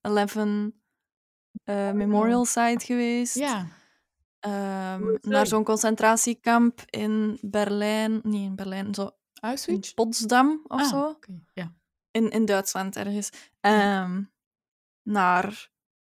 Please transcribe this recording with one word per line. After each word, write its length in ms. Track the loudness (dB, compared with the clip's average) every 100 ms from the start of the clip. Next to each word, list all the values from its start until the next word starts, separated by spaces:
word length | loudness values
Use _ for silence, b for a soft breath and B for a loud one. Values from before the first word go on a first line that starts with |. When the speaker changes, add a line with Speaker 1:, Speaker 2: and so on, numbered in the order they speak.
Speaker 1:
eleven, 800 | -2 0 0 0 -2 -2 -4 -8 _ _ _ _ _ _ _ -14
eh, 120 | -6 -4 -2
Speaker 2:
Oh. 40 |
Speaker 1:
memorial 520 | 0 2 4 4 4 2
site 400 | 2 0 0 -2
geweest. 500 | -2 0 0 -2 -2
Speaker 2:
Ja. 320 | -2 -4 -6 b b b b _ _ _
Speaker 1:
Ehm, 600 | -6 -4 -4 -6 -6 -4
Speaker 2:
Hoe 120 | -2
is 80 | -2
Speaker 1:
naar 180 | 0 2
Speaker 2:
dat? 80 | 4
Speaker 1:
zo'n 160 | 2
concentratiekamp 1200 | 2 2 0 4 4 4 2 0 2 4 4 2 -8
in 480 | -4 -2 0 0 -4
Berlijn. 760 | -4 -2 0 0 0 0 0 -2
Niet 180 | -2 -2 -4
in 60 | -6
Berlijn, 380 | -8 -6 -6 -6
zo 160 | -6 -10 _
Speaker 2:
Auschwitz? 540 | _ -6 -6 -2 -4 -2
Speaker 1:
in 40 | -2
Potsdam 680 | -2 0 2 4 4 2 -4
of 140 | -2
Speaker 2:
Ah, 60 | 0
Speaker 1:
zo. 180 | 0 -4
Speaker 2:
oké, 320 | -6 -16 -20 -16
ja. 200 | -12 -10 -12 _ _ _
Speaker 1:
In, 180 | 0 0
in 160 | 2 2
Duitsland 500 | 0 0 -4 -6 -6
ergens. 340 | -6 -6 -8 -12 B B
Speaker 2:
Ja. 420 | 2 4 4 0
Speaker 1:
Ehm, 200 | -2 -4 -8 _ _ _ _ _ _ _
naar, 680 | -4 2 4 4 0 -6 -16 _ _ _